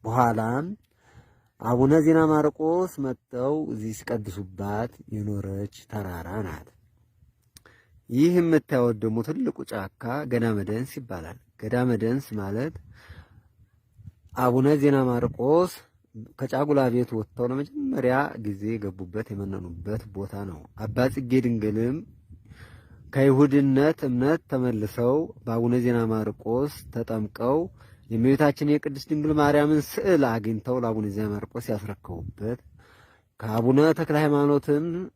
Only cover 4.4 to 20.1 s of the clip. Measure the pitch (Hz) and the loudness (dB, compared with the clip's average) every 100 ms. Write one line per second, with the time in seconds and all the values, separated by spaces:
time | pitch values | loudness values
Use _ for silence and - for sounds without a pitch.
4.4 | 95 92 101 104 120 - - 107 104 101 | -12 -8 -6 -4 -6 -10 -12 -8 -6 -6
5.4 | 98 98 101 - _ 107 92 85 87 101 | -6 -8 -10 -12 _ -10 -8 -10 -8 -8
6.4 | 95 76 - _ _ _ _ _ _ _ | -8 -10 -16 _ _ _ _ _ _ _
7.4 | _ - _ _ _ _ - 120 165 180 | _ -20 _ _ _ _ -4 2 4 4
8.4 | 170 156 - 135 120 110 110 113 117 240 | 4 2 2 2 2 0 -2 -2 -4 -4
9.4 | 254 - - 110 - _ 117 135 147 120 | -4 -6 -8 -8 -8 _ -8 -6 -2 0
10.4 | 113 104 95 110 131 - 120 92 82 110 | 0 0 -2 -4 -6 -10 -12 -12 -12 -16
11.4 | _ _ 110 120 127 117 110 135 - 107 | _ _ -4 0 2 0 0 -2 -6 -8
12.4 | 98 104 147 - - - - - - - | -6 -6 -6 -10 -20 -20 -20 -20 -20 -20
13.4 | _ _ _ _ _ _ - _ _ - | _ _ _ _ _ _ -20 _ _ 0
14.4 | 127 127 135 147 143 139 127 120 120 - | 2 4 4 4 4 4 2 0 -2 -2
15.4 | 127 160 180 - _ _ _ 110 117 - | 2 4 2 -4 _ _ _ -20 -20 -10
16.4 | 135 131 147 139 127 120 123 113 107 - | -4 -2 2 4 4 2 0 -4 -6 -4
17.4 | 123 131 143 294 196 - 127 127 147 - | -4 -4 -6 -6 -4 0 2 2 0 -6
18.4 | 104 98 104 113 101 92 92 104 110 101 | -8 -6 -6 -4 -6 -8 -10 -8 -8 -8
19.4 | 98 95 87 82 85 110 104 | -6 -8 -10 -10 -8 -8 -8